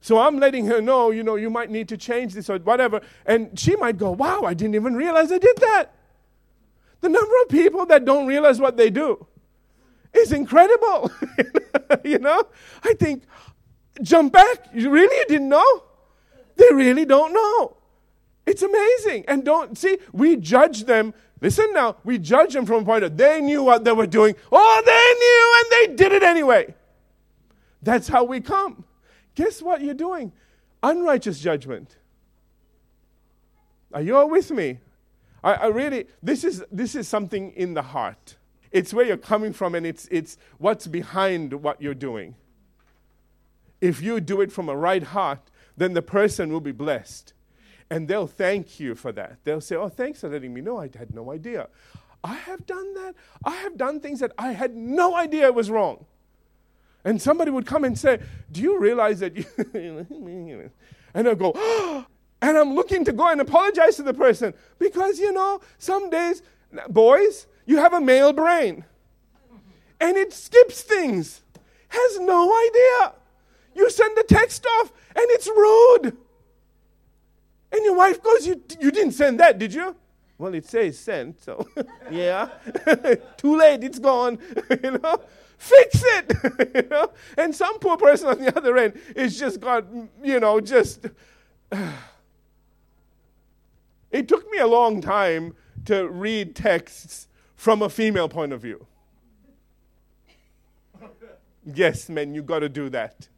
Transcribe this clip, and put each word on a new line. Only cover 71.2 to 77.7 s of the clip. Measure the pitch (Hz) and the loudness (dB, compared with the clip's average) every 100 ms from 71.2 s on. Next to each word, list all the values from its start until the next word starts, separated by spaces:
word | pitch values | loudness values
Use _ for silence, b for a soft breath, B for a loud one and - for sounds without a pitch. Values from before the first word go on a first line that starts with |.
| 156 - _ _ b b b | -6 -14 _ _ b b b
has | 466 494 403 | -2 0 0
no | 359 359 349 453 466 | 0 2 4 2 4
idea. | 453 508 494 381 - _ _ _ _ _ 349 | 6 4 4 -2 -4 _ _ _ _ _ 0
You | 453 | 0
send | - 427 440 | 2 0 0
the | |
text | 440 415 480 - 494 453 | 2 2 2 -4 -2 -2
off, | 403 b b - | -2 b b -4
and | 480 | 0
it's | 480 392 | 0 0
rude. | 427 427 440 480 480 262 - _ _ _ _ _ _ _ _ _ _ _ _ _ _ _ | 2 6 6 6 6 2 -10 _ _ _ _ _ _ _ _ _ _ _ _ _ _ _